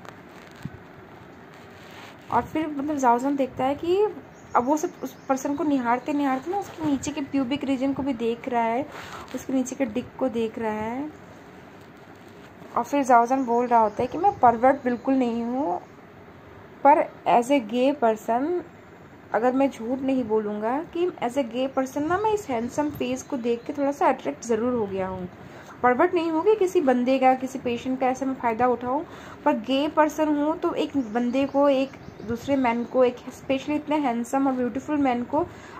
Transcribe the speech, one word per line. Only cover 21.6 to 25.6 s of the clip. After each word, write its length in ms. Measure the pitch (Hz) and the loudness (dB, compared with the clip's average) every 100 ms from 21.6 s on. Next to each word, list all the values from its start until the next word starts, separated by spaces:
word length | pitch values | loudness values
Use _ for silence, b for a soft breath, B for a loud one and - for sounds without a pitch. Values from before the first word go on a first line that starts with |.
| 262 | -2
person 340 | 269 262 285 - | -2 -4 -4 -2
ना 100 | 359 | 0
मैं 140 | 440 | 0
इस 120 | 415 349 | 0 -2
handsome 420 | 233 240 - 294 | -4 -4 -2 -2
face 300 | - 247 254 | -2 -4 -4
को 140 | - 277 | -6 -4
देख 260 | 233 233 - | -2 -2 -4
के 60 | |
थोड़ा 200 | 285 277 | -2 -2
सा 160 | 285 330 | 2 0
अट्रैक्ट 360 | 254 - 285 | 0 -4 -6
ज़रूर 300 | 226 220 247 | -2 -2 0
हो 120 | 247 202 | -2 -2
गया 220 | 190 185 | -4 -4
हूँ। 200 | 185 180 - B B | -6 -10 -12 B B